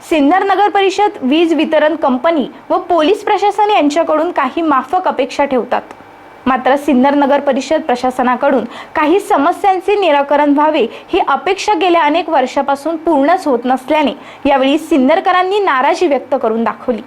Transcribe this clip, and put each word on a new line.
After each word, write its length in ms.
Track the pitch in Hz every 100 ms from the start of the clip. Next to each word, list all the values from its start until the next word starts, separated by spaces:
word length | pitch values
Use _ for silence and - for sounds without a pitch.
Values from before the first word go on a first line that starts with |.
| -
सिन्नर 320 | 330 277 359
नगर 240 | 392 370 403
परिषद, 500 | 403 392 370 415 415
वीज 300 | 254 302 339
वितरण 400 | 349 311 311 302 330
कंपनी 500 | 285 254 330 330 208 - -
व 80 | 320 -
पोलीस 340 | 339 311 427
प्रशासन 460 | - 415 403 403 415
यांच्याकडून 600 | 403 294 302 330 311 330
काही 320 | 339 269 -
माफक 460 | 330 269 - 370 370
अपेक्षा 360 | 277 254 -
ठेवतात. 380 | 285 262 - 214 - - - - - - -
मात्र 280 | 262 254 277
सिन्नर 380 | 294 254 269
नगर 260 | 285 277 285
परिषद 400 | 285 262 262 320
प्रशासनाकडून 800 | 311 240 254 254 247 247 277 143 - - - -
काही 220 | 302 370
समस्यांचे 760 | 392 349 285 359 403 381 370 415
निराकरण 520 | 370 285 285 294 294
व्हावे 320 | 285 302 302 226 - -
ही 120 | 370 -
अपेक्षा 440 | 277 - 381 -
गेल्या 280 | 415 370 339
अनेक 260 | 302 320 339
वर्षापासून 680 | 311 254 - 269 277 302 330
पूर्णच 500 | 320 302 277 370 339
होत 180 | 247
नसल्याने 480 | 247 254 - 311 285 - - - 277
यावेळी 280 | 277 269 302
सिन्नरकरांनी 800 | 311 320 254 330 381 370 370 415
नाराजी 460 | 381 269 277 330 359
व्यक्त 280 | 269 262 269
करून 200 | 240 226
दाखवली. 380 | 226 214 - 220